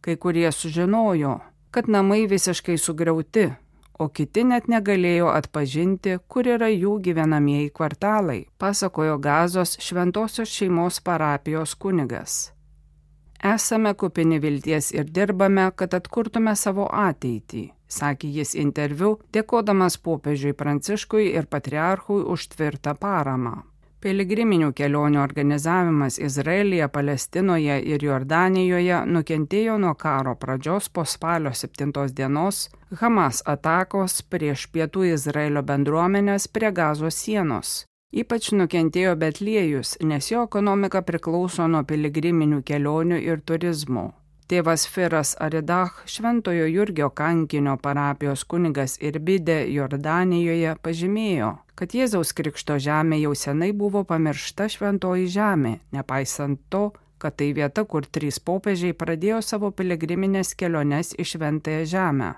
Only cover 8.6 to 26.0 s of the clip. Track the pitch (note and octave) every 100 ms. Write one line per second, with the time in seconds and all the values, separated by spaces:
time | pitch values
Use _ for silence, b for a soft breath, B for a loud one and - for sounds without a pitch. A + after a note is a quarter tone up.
8.6 | F#3+ G3+ F#3+ - D#3 D3 D3 D3 F3 F3+
9.6 | F3 - - F3+ F3+ G#3 A3 - A3 -
10.6 | G3 F3 F3 - - E3+ D3+ C#3+ - D#3
11.6 | D#3 - G3 F#3 B2+ A2+ - - - -
12.6 | _ - - - _ _ - - G3 A3
13.6 | - A3+ A3 F#3+ F#3 E3+ E3 D#3+ D3+ C#3+
14.6 | C#3+ D#3 - - D3 E3+ G3+ F#3 G3 G3
15.6 | F#3 - F#3 F3+ - - A3 A#3 A3 G#3
16.6 | G#3 G3 G3+ - - B3 C3 A2+ - -
17.6 | E2+ _ _ - D3 C#3 D3+ D3 C#3+ -
18.6 | D3 C#3+ D3 D3 G3+ G#3+ - G#3+ A3 A#3
19.6 | G#3+ G3 F#3 - - D#3 D3 C#3+ C#3+ C#3+
20.6 | C#3+ C#3+ - G#3 - G#3+ G3+ E3 D3+ D3
21.6 | C3 D3+ E3 F#3+ - G3+ - E3+ - -
22.6 | D3+ D3 D3 C#3+ G3+ F#3 C#3 B2+ A#2+ -
23.6 | - _ b _ G3+ G3 F#3+ G#3+ A3+ F3+
24.6 | D3+ C3 C#3+ D3 D3 D3 C#3+ D3+ C#3+ D3
25.6 | D#3+ F3+ F3 D3+